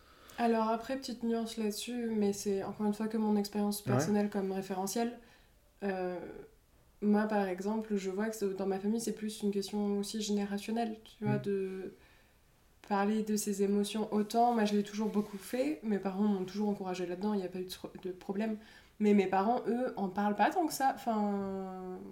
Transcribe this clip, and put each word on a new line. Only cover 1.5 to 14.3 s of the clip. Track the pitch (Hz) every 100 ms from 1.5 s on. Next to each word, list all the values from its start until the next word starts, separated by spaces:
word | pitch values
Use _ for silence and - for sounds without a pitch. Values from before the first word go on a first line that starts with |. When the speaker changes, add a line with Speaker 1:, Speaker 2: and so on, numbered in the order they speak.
| 226
Speaker 1:
là-dessus, | 214 202 - 247 226 220
mais | 202
c'est | 202 208 196
encore | 202 202 214
une |
fois | 208 220
que | 226
mon | 214 208
expérience | 202 208 208 202 -
Speaker 2:
Ouais. |
Speaker 1:
personnelle | 240 165 208 208
comme | 208 190
référentiel. | 190 190 185 196 233 233 240 - - - _ _ _
Euh, | 202 185 180 180 - - - - _ _ _ _
moi, | 208 208 214
par | 208 196
exemple, | 180 196 220 214 202
je | 190
vois | 190 220
que | 220
c'est, | 202 190
dans | 196
ma | 190
famille, | 202 226
c'est | 220 208
plus | 214 208
une | 208
question | 196 202 208 202 202
aussi | 202 220
générationnelle, | 202 208 202 202 - 226 226 220
tu | - -
vois, | 208 208
Speaker 2:
Mm. |
Speaker 1:
de | 202 196 190 190 196 - - - _ _ _ _ _ _ -
parler | 202 202 220
de | 208 208
ses | 208 196
émotions | 202 202 202 214 214
autant. | 214 208